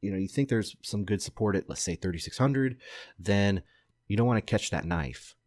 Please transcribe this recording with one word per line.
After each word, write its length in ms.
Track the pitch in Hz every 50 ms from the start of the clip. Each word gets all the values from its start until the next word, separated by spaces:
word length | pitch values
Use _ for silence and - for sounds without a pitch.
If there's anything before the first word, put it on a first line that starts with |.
you 100 | - 101
know, 80 | 98 95
you 80 | 98
think 220 | 95 - - 139 135
there's 260 | - 113 101 - - - _
some 220 | - - 104 101
good 180 | 95 104 95 -
support 320 | - - - 113 104 98
at, 140 | 95 - -
let's 120 | 78 -
say, 140 | - - 85
thirty-six 420 | 80 - 92 87 82 - - -
hundred, 400 | - 127 139 139 135 135 131 123 127 - - - - - - - _
then 420 | 92 98 101 101 101 101 98 92 - _ _ _ _ _ _ _ _ _
you 80 | 101
don't 100 | 104 117
wanna 140 | 123 123 110
catch 300 | 104 - - 104 - -
that 140 | - 90 -
knife 520 | 82 87 85 80 65 60 - - - - _ _